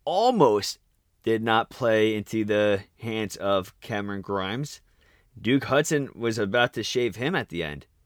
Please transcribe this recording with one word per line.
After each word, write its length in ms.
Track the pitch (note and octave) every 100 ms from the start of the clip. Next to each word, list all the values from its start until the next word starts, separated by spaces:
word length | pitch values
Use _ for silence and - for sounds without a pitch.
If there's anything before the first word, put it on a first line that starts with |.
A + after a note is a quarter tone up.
| D3
almost 720 | F#3 A#3+ A3+ B2+ G#2 - - _ _ _ _
did 180 | A2+ A2+
not 280 | A2+ A2+ -
play 440 | - A#2+ A2 A2 G#2+
into 300 | - A2 G#2
the 380 | G#2 G#2 G2 - _
hands 360 | A2+ A2 G2+ -
of 360 | G2 G2 F#2 -
Cameron 400 | - G#2 G2+ G2
Grimes. 580 | F#2 G2 F#2+ A#2+ D3 - _ _ _ _ _ G#2+
Duke 220 | G#2 C3+ -
Hudson 440 | C#3 D3+ D3 C3
was 240 | - A#2 A2+
about 360 | G2+ A#2+ A#2+
to 100 | A#2+
shave 320 | G#2+ B2 A#2+ G#2+
him 180 | C#3
at 160 | F3 -
the 140 | E2
end. 240 | D#2 D2 - _